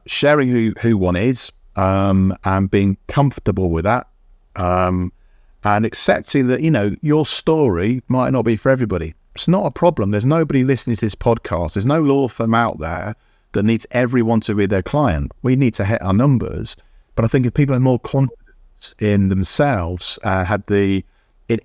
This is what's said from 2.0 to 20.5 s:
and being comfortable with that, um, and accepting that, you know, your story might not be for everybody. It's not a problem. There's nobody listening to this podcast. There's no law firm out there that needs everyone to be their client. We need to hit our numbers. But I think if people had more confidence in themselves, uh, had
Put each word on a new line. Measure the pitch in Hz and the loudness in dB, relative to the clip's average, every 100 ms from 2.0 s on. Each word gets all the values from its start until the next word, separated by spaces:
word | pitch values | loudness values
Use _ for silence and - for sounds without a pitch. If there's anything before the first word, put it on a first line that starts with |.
| 98 95 95 90 | 2 2 2 0
and | 95 95 98 | -2 0 2
being | 101 98 98 - | 2 2 -2 -4
comfortable | - 139 - - 98 92 | 0 0 -2 -4 0 0
with | 82 92 | 0 0
that, | 123 - _ _ _ _ - | -2 -4 _ _ _ _ -6
um, | 90 90 92 92 90 _ _ _ _ _ | -2 0 0 0 -4 _ _ _ _ _
and | 104 104 110 | 0 0 0
accepting | - - 80 - 143 123 | -2 0 0 0 0 2
that, | 123 | 0
you | 160 | 2
know, | 135 101 - | 2 0 -2
your | 151 151 151 | 0 0 0
story | - - 160 135 85 101 127 - | -4 0 2 2 2 0 -2 -2
might | 127 127 | -2 0
not | 131 | 0
be | 113 113 | 0 0
for | 135 | 2
everybody. | 131 113 90 80 - _ - | 0 0 -4 -6 -12 _ -6
It's | - | 0
not | 190 175 | 0 0
a | |
problem. | - 175 160 98 | 0 0 2 -2
There's | 104 123 | 0 0
nobody | 160 156 139 | 0 2 0
listening | 127 131 - 113 | 2 0 -2 -4
to | 110 | -4
this | - | -2
podcast. | 123 113 - 85 82 | 0 0 -2 -4 -4
There's | 101 113 | -2 0
no | 160 | 2
law | 147 139 131 | 2 2 0
firm | - 113 | -2 0
out | 113 117 - | 0 0 -4
there | 78 87 98 - _ _ _ | -8 -8 -10 -12 _ _ _
that | - | -2
needs | 107 113 - | 2 0 -2
everyone | 123 123 123 113 113 | -2 0 0 2 0
to | - 104 | 0 0
be | 98 | 0
their | 98 | 0
client. | - 147 139 78 69 - | -2 0 0 0 -4 -4
We | 120 131 | -2 2
need | 131 | 0
to | - | 0
hit | 101 113 | -2 -2
our | 95 | 0
numbers. | 98 143 123 - - 113 - _ - _ - | 2 4 2 -2 -8 -10 -12 _ -20 _ -4
But | 113 | 0
I | |
think | 139 123 | 0 0
if | - | 0
people | 139 | 0
had | 127 | 2
more | 131 123 | 2 0
confidence | - 139 135 - _ _ _ - - - | -2 -2 -2 -4 _ _ _ -20 -18 -4
in | 107 101 95 | 0 2 2
themselves, | 95 92 - 143 113 85 90 - - | 0 -2 0 0 0 -4 -6 -8 -6
uh, | 107 95 | -4 -2
had | 90 | -2